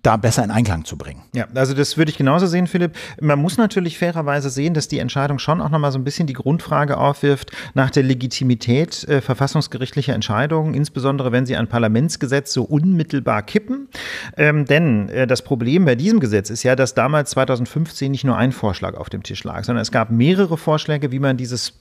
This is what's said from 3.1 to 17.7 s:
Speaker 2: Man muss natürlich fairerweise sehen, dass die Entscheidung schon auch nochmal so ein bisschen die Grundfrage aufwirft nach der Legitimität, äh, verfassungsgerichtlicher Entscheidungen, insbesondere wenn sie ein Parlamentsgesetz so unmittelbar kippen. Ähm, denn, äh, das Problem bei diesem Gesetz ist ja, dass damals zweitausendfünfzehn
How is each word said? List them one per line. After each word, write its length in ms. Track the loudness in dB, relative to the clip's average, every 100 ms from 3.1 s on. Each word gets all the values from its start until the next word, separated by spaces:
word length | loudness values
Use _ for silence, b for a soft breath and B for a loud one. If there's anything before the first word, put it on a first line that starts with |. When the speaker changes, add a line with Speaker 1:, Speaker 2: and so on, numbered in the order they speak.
| B
Speaker 2:
Man 200 | 0 2
muss 180 | 2 2
natürlich 400 | 2 2 -2 -2
fairerweise 520 | -2 -2 -2 -2 -2
sehen, 220 | -2 0
dass 140 | 0 -2
die 140 | -4
Entscheidung 400 | -2 -2 -2 -2
schon 200 | 0 -2
auch 80 | 0
nochmal 220 | 0 0
so 80 | -2
ein 60 |
bisschen 240 | -4 -2 -4
die 40 |
Grundfrage 640 | -2 0 0 0 -2 0 0
aufwirft 540 | 0 2 0 0 -2 B B
nach 160 | 0 2
der 140 | 2
Legitimität, 1000 | 2 0 -2 -2 0 0 2 2 0 -6 -2
äh, 120 | 0
verfassungsgerichtlicher 920 | 0 -2 0 0 -2 -6 -6 -4 -2
Entscheidungen, 600 | -2 -2 0 0 0 0
insbesondere 580 | -2 -2 -2 -2 0 0
wenn 120 | 0
sie 120 | 0 -2
ein 100 | -2
Parlamentsgesetz 840 | 0 2 2 2 -2 0 -2 0
so 100 | -4
unmittelbar 800 | 0 2 4 2 0 -2 0 -2
kippen. 460 | 0 -2 -2 -8 -8 B B B B 0
Ähm, 280 | 2 4 4
denn, 420 | 4 4 2 0
äh, 180 | 0 2
das 160 | 0
Problem 440 | 0 -2 2 4 4
bei 100 | 4
diesem 240 | 4 2
Gesetz 300 | 4 0 0
ist 120 | -2
ja, 140 | 2 2
dass 180 | 2
damals 360 | 2 2 0 0
zweitausendfünfzehn 840 | 0 0 0 -2